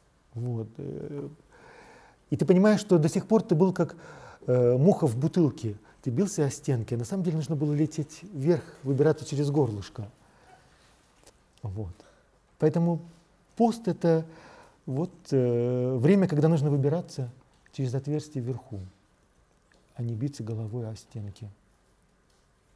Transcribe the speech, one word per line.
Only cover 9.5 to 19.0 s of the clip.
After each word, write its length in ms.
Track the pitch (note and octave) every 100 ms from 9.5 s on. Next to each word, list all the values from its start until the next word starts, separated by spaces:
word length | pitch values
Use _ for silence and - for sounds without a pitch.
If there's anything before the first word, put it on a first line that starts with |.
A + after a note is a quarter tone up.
горлышко. 580 | C#3+ B2+ G#2 F#2 - G#2 - _ _ _ - _ _ _ _ _ _ _ _ _ _
Вот. 320 | G#2 F#2+ F#2 - - _ _ _ _ -
Поэтому 420 | D#3 E3+ E3+ E3+ - - _ _ _ -
пост — 260 | A#3 A3+ -
это 360 | - E3+ D#3+ D#3+ - - - - _ -
вот, 240 | C3 F3+ - -
э, 640 | C3+ B2 A#2+ A#2+ B2 B2+ C3
время, 320 | C3 G3 F#3
когда 200 | D3+ D#3
нужно 220 | E3 D3
выбираться 600 | C#3+ C#3 E3 - - B2 - _ _ _
через 220 | - C3
отверстие 480 | C3 C#3 D3+ D3 C#3
вверху, 380 | A#2+ A#2+ - G2+ F#2 -